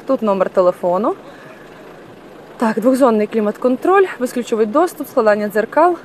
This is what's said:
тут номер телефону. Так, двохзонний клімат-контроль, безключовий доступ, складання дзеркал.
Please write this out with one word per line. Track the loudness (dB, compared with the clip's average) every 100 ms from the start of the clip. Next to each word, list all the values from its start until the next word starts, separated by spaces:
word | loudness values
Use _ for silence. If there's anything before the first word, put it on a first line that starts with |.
| -4
тут | -2
номер | -2 -2 -2
телефону. | 0 0 0 -2 -2 -2 -6 -10 -20 -20 -20 -20 -20 -20 -20 -20 -20 -20 -20 -20 -4
Так, | -4 0
двохзонний | 0 2 2 2 -2
клімат-контроль, | -2 -2 -2 -2 -2 2 2 2 -2
безключовий | -6 -6 -4 -2 0
доступ, | 0 0 -4 -6
складання | 0 2 0 0
дзеркал. | -4 -2 2 2 0